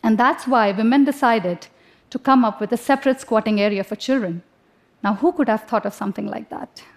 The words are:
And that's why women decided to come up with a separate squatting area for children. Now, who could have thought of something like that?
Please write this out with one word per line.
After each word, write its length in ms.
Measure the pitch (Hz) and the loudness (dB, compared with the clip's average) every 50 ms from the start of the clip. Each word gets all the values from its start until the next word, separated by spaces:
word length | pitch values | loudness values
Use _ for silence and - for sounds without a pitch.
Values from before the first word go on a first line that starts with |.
| - | 2
And 160 | 226 220 208 | 2 2 4
that's 300 | 240 262 320 - - 254 | 4 2 2 0 -2 0
why 240 | 254 240 220 202 196 | 2 2 2 2 0
women 320 | 190 220 226 247 285 277 | 0 2 2 4 4 4
decided 640 | 285 277 - - 240 233 226 175 180 175 - - - _ _ _ _ _ _ _ _ | 4 2 0 2 2 2 2 0 -4 -6 -6 -10 -20 _ _ _ _ _ _ _ _
to 80 | - 240 | -12 -6
come 260 | _ - 269 262 240 | _ 4 4 4 4
up 160 | 220 214 - | 2 0 -4
with 120 | 214 202 240 | -6 -4 -4
a 40 | |
separate 440 | 233 - - 277 269 - 269 262 262 | -6 0 0 -2 0 2 -2 -2 -2
squatting 400 | - - 226 220 214 220 214 202 | -4 -2 -2 0 0 0 0 0
area 240 | 202 208 208 196 190 | 0 0 0 -2 -6
for 100 | - 220 | -6 -8
children. 480 | - - - 262 269 220 180 170 170 - _ _ _ _ _ _ _ _ _ _ _ - | -10 -4 -2 -2 -2 -2 -4 -6 -8 -12 _ _ _ _ _ _ _ _ _ _ _ -2
Now, 100 | 202 208 | -2 -2
who 180 | 196 269 349 349 | 2 0 0 2
could 160 | - 285 233 | 2 0 0
have 200 | 214 220 - - | 0 -2 -2 -4
thought 180 | - 214 - | -4 -2 -2
of 80 | 202 - | -4 -8
something 320 | - - 196 190 - - | -6 -8 -8 -6 -8 -8
like 240 | 208 208 233 220 _ | -8 -8 -10 -12 _
that? 320 | - - - - _ - - - _ | -14 -14 -14 -14 _ -20 -20 -20 _